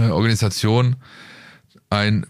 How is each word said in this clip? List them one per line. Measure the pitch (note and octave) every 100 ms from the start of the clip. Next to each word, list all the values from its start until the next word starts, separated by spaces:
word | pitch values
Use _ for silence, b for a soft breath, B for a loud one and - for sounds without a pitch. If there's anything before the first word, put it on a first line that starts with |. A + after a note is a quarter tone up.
| A#2
Organisation, | E2 A2+ A2 G#2+ - G#2+ A#2 B2 B2 B B B B B B B _ _
ein | G#2 G#2 G#2+